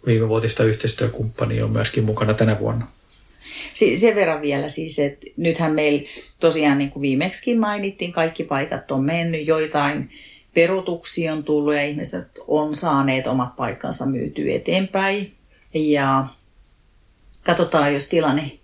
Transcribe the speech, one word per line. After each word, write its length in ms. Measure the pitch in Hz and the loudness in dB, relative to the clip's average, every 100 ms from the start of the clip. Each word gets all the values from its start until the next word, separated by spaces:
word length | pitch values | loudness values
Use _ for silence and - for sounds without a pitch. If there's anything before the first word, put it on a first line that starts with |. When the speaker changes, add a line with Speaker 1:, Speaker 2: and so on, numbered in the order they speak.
| - | 2
Speaker 1:
viimevuotista 580 | 113 113 110 110 - | 2 4 2 0 2
yhteistyökumppania 1000 | 113 110 117 - 117 - 113 - 117 113 107 | 2 2 -2 0 -2 -2 -6 -2 -2 0 0
on 60 | |
myöskin 320 | 110 107 - | 0 0 0
mukana 300 | 110 107 107 | 0 0 0
tänä 260 | 110 110 104 | 2 2 2
vuonna. 280 | 113 113 117 - _ - - - - - - | -2 -4 -6 -14 _ -20 -20 -20 -20 -16 -10
Speaker 2:
Si-, 240 | - 214 226 | 2 2 6
sen 180 | 226 208 | 4 4
verran 260 | 170 151 | 2 2
vielä 280 | 147 139 147 | 0 -2 -2
siis, 300 | - 160 - | -4 -4 -2
että 280 | 143 - - - | -2 -2 -16 -2
nythän 340 | 170 160 160 | -2 0 0
meillä 380 | 156 151 147 147 - - _ | 2 2 2 -2 -18 -20 _
tosiaan, 380 | 165 160 147 139 | 2 4 2 2
niin 140 | 139 | 0
kuin 100 | - | -2
viimeksikin 580 | 139 131 180 - - 233 | 0 0 0 -2 0 0
mainittiin, 540 | 214 208 196 196 175 | 0 -2 -6 -6 -6
kaikki 300 | 170 165 165 | -2 -2 -2
paikat 480 | - 139 143 - - | -4 -4 -4 -6 -4
on 120 | 135 | -2
mennyt, 440 | 135 170 170 160 147 | 0 0 -2 -2 0
joitain 640 | 160 156 151 143 147 135 - - - _ | 0 2 0 0 -2 -8 -14 -20 -20 _
peruutuksia 800 | - 170 190 185 170 - - 160 | 2 2 2 -4 -6 -4 -2 -2
on 100 | 156 | -4
tullut 300 | 147 151 147 | 0 0 2
ja 100 | 147 | 0
ihmiset 440 | 143 151 156 - - - - | -2 -4 -6 -8 -12 -18 -2
on 280 | 156 151 151 | 0 2 0
saaneet 520 | 175 139 139 131 - | 2 2 2 0 0
omat 280 | 131 127 - | 0 -2 -4
paikkansa 500 | 120 98 131 135 131 | -6 -4 -4 -2 -2
myytyä 500 | 131 147 147 151 - | -4 -4 -4 -2 -2
eteenpäin. 800 | - 180 190 190 196 202 190 _ _ _ _ | 0 -2 0 0 0 -2 -6 _ _ _ _
Ja 540 | 160 156 147 135 135 131 - _ _ _ _ _ _ _ _ - - | -2 2 2 4 2 0 -12 _ _ _ _ _ _ _ _ -20 -8
katsotaan, 500 | - 170 170 160 143 | -2 0 2 2 2
jos 140 | 143 139 | 0 0
tilanne 440 | 170 156 143 139 - | 2 2 0 -2 -12